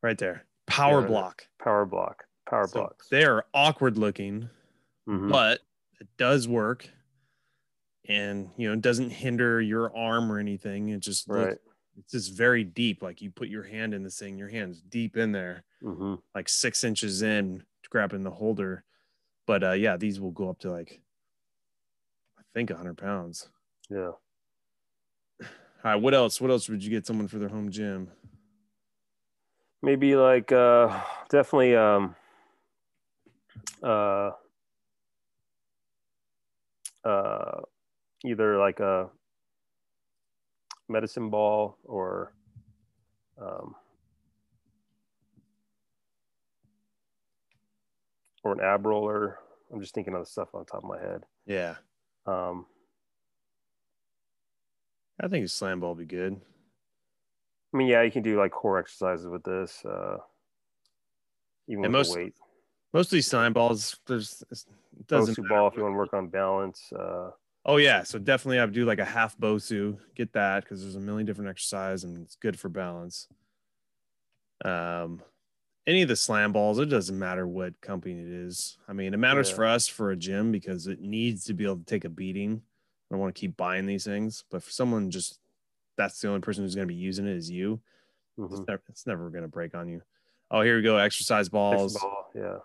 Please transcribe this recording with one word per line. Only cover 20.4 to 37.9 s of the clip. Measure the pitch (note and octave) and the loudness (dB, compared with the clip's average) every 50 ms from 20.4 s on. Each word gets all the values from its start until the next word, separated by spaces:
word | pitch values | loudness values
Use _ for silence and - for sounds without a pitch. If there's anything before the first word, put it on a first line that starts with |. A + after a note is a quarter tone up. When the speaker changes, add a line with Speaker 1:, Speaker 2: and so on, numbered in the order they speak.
| G2+ F#2 | -6 -6
Speaker 1:
up | F2+ _ | -6 _
to, | - F#2+ | -8 -8
like, | F2+ E2+ E2+ - - _ _ _ _ _ _ _ _ _ _ _ _ _ _ _ _ _ _ _ _ _ _ _ _ _ _ _ _ _ | -8 -8 -10 -14 -18 _ _ _ _ _ _ _ _ _ _ _ _ _ _ _ _ _ _ _ _ _ _ _ _ _ _ _ _ _
I | _ _ _ | _ _ _
think | A2+ A#2+ G#2 | -4 -4 -4
a | F#2+ D#2+ | -6 -8
hundred | F2 F2+ E2+ - | -10 -12 -12 -10
pounds. | - G2 G2+ G2 F2 E2+ E2 - - - _ _ _ _ _ _ _ _ | -6 -6 -6 -6 -6 -8 -12 -16 -18 -18 _ _ _ _ _ _ _ _
Speaker 2:
Yeah. | G2+ G2 F#2 F2+ E2+ - _ _ _ _ _ _ _ _ _ _ _ _ _ _ _ _ _ _ _ _ _ _ _ _ | -8 -6 -6 -6 -8 -12 _ _ _ _ _ _ _ _ _ _ _ _ _ _ _ _ _ _ _ _ _ _ _ _
Speaker 1:
All | - - - - - _ _ _ - | -20 -20 -20 -20 -20 _ _ _ 0
right, | A2 G#2+ | 0 2
what | G#2 A2 C3+ C3+ | 4 4 6 6
else? | C3+ B2 A2 - - | 6 6 4 2 0
What | B2+ C3 | 2 2
else | C3 A#2+ - - | 2 2 2 -2
would | A2 G2+ F#2+ | -6 -6 -4
you | G#2+ | -2
get | A2+ A2 - - | -2 -4 -2 -2
someone | A#2 G#2+ G#2+ G2 | -4 -4 -4 -4
for | A2 G#2+ | -6 -6
their | G#2 G2+ | -6 -6
home | G2+ G#2+ G#2 G#2 | -6 -6 -8 -6
gym? | F#2 G#2 G#2+ G#2 G2 F#2+ F#2 F2+ - _ _ - _ - _ _ _ _ _ _ _ _ _ _ _ _ _ _ _ _ _ _ _ _ _ _ _ _ _ _ _ _ - | -6 -6 -6 -4 -4 -6 -8 -10 -14 _ _ -20 _ -20 _ _ _ _ _ _ _ _ _ _ _ _ _ _ _ _ _ _ _ _ _ _ _ _ _ _ _ _ 2
Speaker 2:
Maybe, | C#3 C#3 C3+ C#3 C#3 C#3 | 2 4 6 6 6 8
like, | C3+ C3 C3 C3 B2+ A2+ - | 8 8 8 8 6 6 6
uh, | C3+ B2 B2 A#2+ A#2+ A#2+ A#2+ A2+ - - - - - - - - | 6 8 8 10 10 10 8 6 4 -2 -6 -8 -10 -12 -8 4
definitely, | - C#3+ C3+ - - C#3+ B2+ B2 A#2+ | 4 4 4 6 6 6 6 8 8
um, | A#2 A2 G#2+ G#2 G2+ G2 F#2 E2 - _ _ _ _ _ _ _ _ _ _ _ _ _ _ _ _ _ _ _ _ _ _ _ _ _ _ _ A2 G#2+ - - _ | 8 8 6 6 4 2 0 -6 -10 _ _ _ _ _ _ _ _ _ _ _ _ _ _ _ _ _ _ _ _ _ _ _ _ _ _ _ -18 -16 -16 -14 _
uh, | - C3 A2+ G#2 G#2 G2+ G2 G2 G2+ G2+ - - _ _ _ _ _ _ _ _ _ _ _ _ _ _ _ _ _ _ _ _ _ _ _ _ _ _ _ _ _ _ _ _ _ _ _ _ _ _ _ _ _ _ _ _ _ _ _ _ _ - _ _ _ | -2 0 2 2 2 2 2 0 0 -2 -4 -8 _ _ _ _ _ _ _ _ _ _ _ _ _ _ _ _ _ _ _ _ _ _ _ _ _ _ _ _ _ _ _ _ _ _ _ _ _ _ _ _ _ _ _ _ _ _ _ _ _ -20 _ _ _
uh, | F#2+ G2+ G2 G2 D2 G#1 G1+ - - G1+ G1+ - - _ _ _ _ | 0 0 2 0 0 -2 -4 -6 -6 -8 -10 -12 -14 _ _ _ _